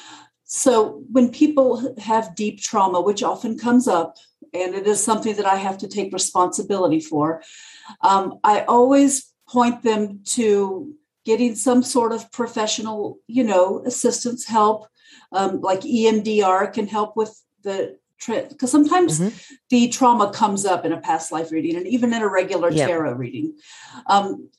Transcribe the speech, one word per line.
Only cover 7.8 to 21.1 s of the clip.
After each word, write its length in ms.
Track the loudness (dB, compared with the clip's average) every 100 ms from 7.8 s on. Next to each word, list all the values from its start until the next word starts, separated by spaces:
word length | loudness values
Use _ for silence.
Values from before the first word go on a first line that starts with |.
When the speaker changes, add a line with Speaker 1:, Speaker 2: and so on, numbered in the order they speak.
| -20 -2
Speaker 1:
um, 360 | 2 2 0 -2
I 200 | 0 2
always 680 | 2 4 6 6 4 2 -8 _ _
point 340 | 0 2 0
them 380 | 0 0 -2 -8 -8 -2
to 560 | 2 2 0 -4 -10 -16 _ _
getting 300 | -2 0 0
some 280 | 0 2 2
sort 300 | 2 0 0
of 180 | -4 -8
professional, 880 | -8 -6 -4 -4 -4 -6 -8 -8 -10 -6
you 160 | -2
know, 380 | 2 4 2 0 -6
assistance 600 | -2 0 0 -4 -8 -4
help, 400 | 2 2 0 -6 _ _ -20 _
um, 280 | -4 -2 -2
like 240 | -2 -2
E 220 | 0 2 2
M 140 | 2
D 200 | 2 2
R 240 | 2 2 0
can 200 | -4 -4
help 300 | -4 -4 -4
with 160 | -4 -6 _ _
the 360 | -8 -6 -6 -8 _ _
tra-, 300 | -8 -6 -6 -6
'cause 120 | 0
sometimes 480 | 4 4 4 2 2
Speaker 2:
Mm-hmm. 160 | -2 -4 -16 -20 _
Speaker 1:
the 180 | 2 2
trauma 420 | 4 4 4 2
comes 340 | 0 -2 0 0
up 180 | 0
in 80 | -2
a 80 | -4
past 300 | -2